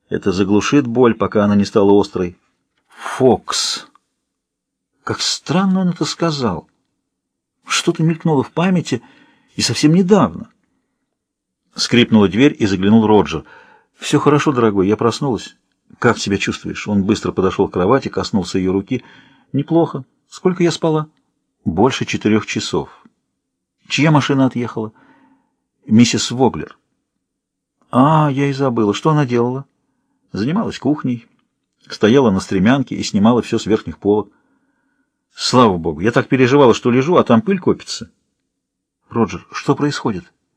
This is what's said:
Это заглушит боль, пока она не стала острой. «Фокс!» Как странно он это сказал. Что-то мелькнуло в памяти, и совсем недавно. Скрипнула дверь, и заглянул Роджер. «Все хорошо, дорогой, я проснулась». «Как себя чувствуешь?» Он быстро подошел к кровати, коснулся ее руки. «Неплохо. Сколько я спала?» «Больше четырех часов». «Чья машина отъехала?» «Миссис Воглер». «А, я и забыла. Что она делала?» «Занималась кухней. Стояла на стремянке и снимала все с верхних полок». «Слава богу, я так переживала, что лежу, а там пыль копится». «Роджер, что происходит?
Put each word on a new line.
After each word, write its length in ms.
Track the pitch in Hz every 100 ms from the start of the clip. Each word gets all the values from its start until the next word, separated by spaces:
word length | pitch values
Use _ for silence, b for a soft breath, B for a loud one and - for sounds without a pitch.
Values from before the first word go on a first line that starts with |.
| -
Это 220 | - 101
заглушит 560 | 90 95 104 - 143 120
боль, 280 | 117 123 113
пока 300 | 98 107 104
она 100 | 101
не 100 | 98
стала 340 | 110 101 101
острой. 380 | 95 92 90 90 _ _ _ _ _
«Фокс!» 1000 | - - - 131 104 - - - - - _ _ _ _ _ _ _ _ _ _ _
Как 160 | - 107
странно 600 | - - - 165 196 185
он 80 | 180
это 160 | 170 151
сказал. 640 | - 170 147 120 80 - _ _ _ _ _ _ _ _ _ -
Что-то 380 | - - 170
мелькнуло 400 | 160 160 139 131
в 80 | 117
памяти, 500 | - 180 180 - 120 b b b b b b
и 60 |
совсем 320 | 107 120 151
недавно. 560 | 170 185 202 107 80 - _ _ _ _ _ _ _ _ _ _ _ _ -
Скрипнула 520 | - 117 - 110 98
дверь, 280 | 98 143 151
и 80 | 107
заглянул 420 | 95 98 113 107
Роджер. 380 | 104 92 80 - b b b b _
«Все 240 | - 147
хорошо, 320 | 143 147 151
дорогой, 360 | 127 113 101 95
я 100 | 107
проснулась». 580 | 117 - 143 101 - - _ _ _ _
«Как 180 | 123 107
себя 200 | - 98
чувствуешь?» 500 | - - - 87 -
Он 160 | 104
быстро 280 | 95 107 -
подошел 360 | 95 92 - 95
к 60 |
кровати, 360 | 98 92 131 -
коснулся 480 | - 90 104 87 98
ее 140 | 92
руки. 320 | 95 98 131 b b b b b
«Неплохо. 520 | 135 143 165 160 143 131 _ _
Сколько 340 | - 185 180
я 80 | 170
спала?» 380 | - 165 156 151 _ _ _ _ _ -
«Больше 400 | 82 127 - -
четырех 400 | 101 107 107 -
часов». 440 | - - 87 - - _ _ _ _ _ _ _ _ -
«Чья 240 | - 156
машина 340 | 151 - 139 131
отъехала?» 480 | 120 117 - 107 - b b b b b b _ _ -
«Миссис 460 | 110 120 113 -
Воглер». 460 | 120 123 82 - _ _ _ _ _ _ _ _ _ _ _ _
«А, 380 | 120 139 160 151
я 160 | 131 143
и 60 |
забыла. 400 | 135 139 117 104
Что 160 | 101 160
она 160 | 151 135
делала?» 400 | 120 120 131 - _ _ _ _ _ _
«Занималась 480 | 92 117 185 175 -
кухней. 480 | 131 147 135 120 - _ _ _ _ _ -
Стояла 440 | - 104 139 123
на 80 | 95
стремянке 560 | - 98 101 139 127 101
и 80 |
снимала 380 | 98 107 107 120
все 180 | - 113
с 60 | -
верхних 320 | 107 - 78
полок». 340 | 98 104 101 _ _ _ _ _ _ _ _ _ _
«Слава 440 | - - 127 117 90
богу, 240 | 85 76
я 100 | 101
так 160 | 135 120
переживала, 460 | 135 123 143 127
что 180 | 101 127
лежу, 240 | 120 135 165
а 80 |
там 180 | - 113
пыль 180 | 110 196
копится». 520 | 123 - - - - _ _ _ _ _ _ _ _ _ _
«Роджер, 360 | 120 104 87 -
что 240 | - - 143
происходит? 560 | 147 143 131 92 - _ _